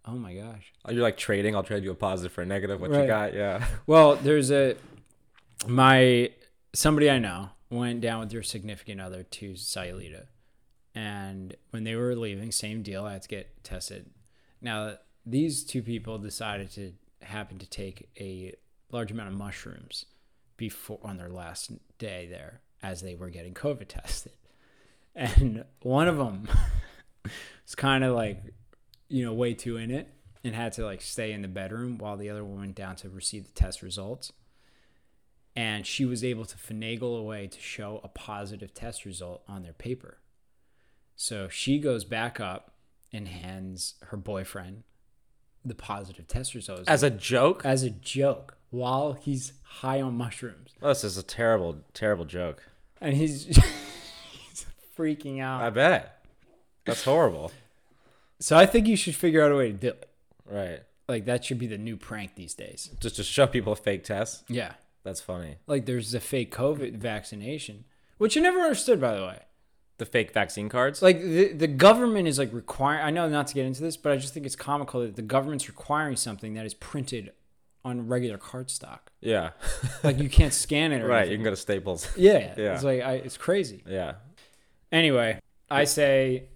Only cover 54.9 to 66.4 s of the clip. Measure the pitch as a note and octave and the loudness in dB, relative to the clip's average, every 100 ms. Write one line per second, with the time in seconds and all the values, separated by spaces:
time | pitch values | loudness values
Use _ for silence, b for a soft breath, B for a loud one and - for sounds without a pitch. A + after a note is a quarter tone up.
54.9 | - D#3+ D3+ C#3 C3+ C3 C3 A#2 A2 D#3 | -4 -2 -2 -4 -6 -4 0 0 6 6
55.9 | D3+ - - - _ _ _ _ _ - | 6 0 -20 -20 _ _ _ _ _ -4
56.9 | A#2+ C3 D#3 C#3 D#2 D#2+ - _ _ _ | 0 4 6 6 2 -10 -12 _ _ _
57.9 | b b b b b - D#3 G3 A#3 G#3+ | b b b b b 8 10 10 8 6
58.9 | G3+ F3+ D3 F3 D#3 D3+ C#3+ A#2+ G2+ B2 | 4 0 2 4 6 6 6 2 0 -4
59.9 | - - _ _ _ - G2+ F#2 E2+ - | -6 -18 _ _ _ -10 -6 -6 -8 -14
60.9 | _ - A#2+ G#2 B2 - B2 A#2 G#2 A2+ | _ -6 -4 -2 -4 -2 -4 -4 -6 -8
61.9 | G#2+ - G#2+ G2+ - E2 - - - - | -10 -10 -12 -12 -14 -14 -12 -12 -14 -12
62.9 | - A2+ - G2 - C3 B2+ G#2 G#2 - | -8 -6 -6 -2 4 4 4 0 -2 0
63.9 | F#2+ - G2+ A2+ - - A#2+ A2 - _ | -2 -4 -4 -4 -8 -6 -6 -6 -12 _
64.9 | _ F#2+ F#2+ - F2+ D#2+ C#2+ - C#3+ A#2 | _ -10 -10 -8 -10 -10 -14 -2 -2 0
65.9 | B2 G#2+ A#2 - C3+ | -4 -4 -6 -2 -4